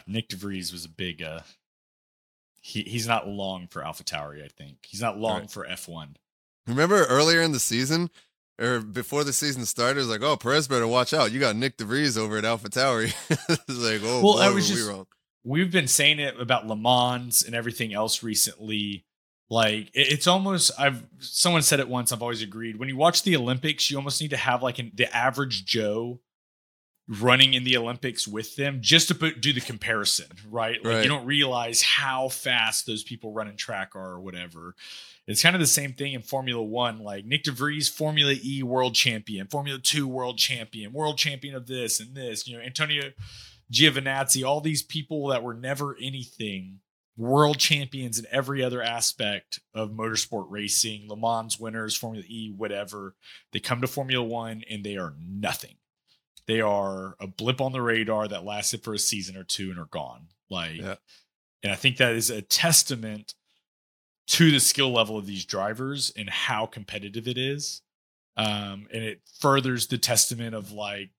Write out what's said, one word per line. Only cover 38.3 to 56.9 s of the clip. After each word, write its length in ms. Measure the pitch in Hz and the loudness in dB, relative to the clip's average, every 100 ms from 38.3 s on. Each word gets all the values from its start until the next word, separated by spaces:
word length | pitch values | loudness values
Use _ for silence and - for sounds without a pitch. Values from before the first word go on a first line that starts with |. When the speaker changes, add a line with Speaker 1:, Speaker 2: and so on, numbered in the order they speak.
| 135 | 2
Speaker 1:
E 200 | 123 139 | -2 -4
world 320 | 127 127 127 120 | -2 0 2 4
champion, 520 | 127 110 101 101 98 | 2 2 -4 -8 -6
Formula 320 | 147 143 135 | -6 -6 -4
Two 300 | 127 151 139 | 0 0 0
world 280 | 127 123 113 | -2 -4 0
champion, 540 | - 123 110 113 104 | 0 0 -8 -12 -10
world 260 | 135 151 143 | -4 -2 0
champion 380 | 156 135 143 135 | -2 -2 -8 -12
of 120 | 123 | -8
this 340 | 127 113 - | -6 -2 -4
and 120 | 113 135 | -6 -12
this, 300 | 127 107 - | -8 -8 -10
you 80 | 117 | -12
know, 40 | |
Antonio 520 | 123 127 151 147 139 - - - - - - | -8 -4 -2 -2 -4 -10 -16 -16 -20 -20 -2
Giovinazzi, 720 | 123 156 135 135 135 135 135 131 | 6 8 6 0 0 2 2 2
all 140 | 147 | 0
these 200 | 151 147 | 0 -2
people 440 | - 160 147 151 139 | -2 -6 -6 -4 0
that 160 | 127 | 0
were 100 | 120 | -2
never 440 | 117 127 139 143 - | -6 -4 -4 -4 -6
anything, 800 | 131 135 120 - 107 95 92 95 _ _ _ - | -8 -8 -10 -8 -6 -6 -10 -16 _ _ _ -8
world 400 | 117 139 147 147 | 2 6 6 6
champions 600 | - 147 139 139 127 120 | 2 2 0 -8 -4 -6
in 60 | 113 | -2
every 320 | 135 131 139 | -2 -2 0
other 180 | 127 123 | -2 -2
aspect 800 | 117 117 - - 107 101 - - _ | -2 0 0 0 -2 -4 -6 -14 _
of 160 | 110 107 | -6 -6
motorsport 560 | 110 113 110 - 110 85 | -4 -4 -2 -2 -4 -8
racing, 600 | 101 104 - 113 107 104 | -8 -2 0 0 -4 -12
Le 80 | 107 | -4
Mans 420 | 113 117 113 - | -2 0 -2 -6
winners, 360 | 113 113 107 - | -6 -6 -4 -4
Formula 300 | 117 110 95 | -6 -10 -10
E, 200 | 113 110 98 | -10 -10 -6
whatever. 600 | 107 101 101 101 98 - - - _ | -6 -4 -6 -10 -14 -16 -20 -20 _
They 80 | 107 | -6
come 220 | - 120 | -2 -2
to 60 | 123 | -2
Formula 360 | - 131 127 | -4 -2 -2
One 400 | 117 117 113 110 113 | -2 -4 -6 -10 -10
and 140 | 107 101 | -10 -8
they 100 | 101 | -6
are 180 | 85 73 | -8 -10
nothing. 560 | 85 98 101 76 - _ _ _ _ _ _ - - | -10 -4 -4 -4 -8 _ _ _ _ _ _ -12 -2
They 160 | 113 | 0
are 560 | 107 101 98 | 2 2 0